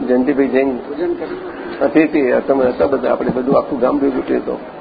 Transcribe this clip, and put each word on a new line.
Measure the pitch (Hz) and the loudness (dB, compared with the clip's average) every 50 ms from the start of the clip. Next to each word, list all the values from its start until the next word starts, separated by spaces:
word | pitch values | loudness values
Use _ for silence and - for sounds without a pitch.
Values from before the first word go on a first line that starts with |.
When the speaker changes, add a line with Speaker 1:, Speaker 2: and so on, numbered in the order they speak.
| - 123 | 0 2
Speaker 1:
જયંતિભાઈ | 123 127 127 139 143 131 139 123 | 2 2 2 2 2 2 2 2
જૈન | 120 131 135 139 127 | 4 2 2 2 -2
Speaker 2:
પૂજન | 117 - - 143 151 180 175 170 | -4 -8 -8 -6 -4 -4 -4 -4
કર્યું. | - - - - - - - - - - - - - 143 | -4 -6 -8 -8 -10 -10 -12 -12 -12 -12 -10 -4 -2 -2
Speaker 1:
હતી | 139 - 151 160 | 2 4 4 2
તે, | 151 151 151 135 123 | 4 2 2 2 4
આ | 123 123 | 2 2
તમે | - - 135 135 131 | 2 2 2 2 2
હતા | 123 123 - - | 0 2 2 0
બધા, | - 135 127 123 127 | 2 2 0 0 0
આપણે | 120 - 127 120 | 0 0 0 -2
બધું | 117 127 127 135 135 123 | -2 -2 0 2 2 2
આખું | - - 147 120 | 2 0 -2 0
ગામ | 120 131 143 147 | 0 0 2 2
ભેગું | 139 139 127 135 - | 0 0 0 -2 -2
થયું | - 131 123 | -2 -2 -2
હતું. | - 139 123 - - - - - | -2 -4 -6 -6 -8 -14 -14 -10